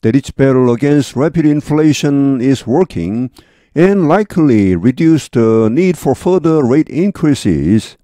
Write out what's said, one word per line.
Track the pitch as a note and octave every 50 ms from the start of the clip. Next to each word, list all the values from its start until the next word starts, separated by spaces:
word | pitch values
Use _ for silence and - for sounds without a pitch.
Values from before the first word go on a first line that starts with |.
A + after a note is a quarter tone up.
that | - A2 A2
its | C#3 - -
battle | - - C3+ C3+ C3+ B2+ B2+ B2
against | A#2+ A#2 C#3 C#3+ D3 D3 C3 - -
rapid | A#2 C3+ E3 C#3+ E3+ D3+ D3+
inflation | D3 D3 C#3+ - D3+ D3+ D#3 D#3 C#3+ - - D3 C#3+ C#3 C#3 C#3 C3+ C3
is | A#2 C3 C3+ - - -
working | A#2 D#3+ F#3 - - - E2 F2 G2+ A2+ B2+ B2+ _ - - _ _ _ _ _ _
and | C#3 E3 F#3+ G3+ G3+ F3 C#3+
likely | D#3+ G3 G#3+ - - F3 D#3 D3 B2 G#2+ G2+ F#2+ F#2
reduced | F2 E2+ A#2+ C3 - E3 D#3+ E3 D3+ - -
the | - B2+ A2+ A2+ A2+ A2+ A2+ G#2+
need | A2+ C#3+ F#3 F#3 F3+ -
for | - D3+ C3
further | - - F#3 F3+ F#3 D3 D#3+ D#3+ D#3 C#3+
rate | A2+ B2 D3+ D#3 -
increases. | - C3 F3 G#3 F#3 - - D#3 C#3+ - - G#2+ F2 C#2+ C#2 D#2+ G#2 A2+ - - - _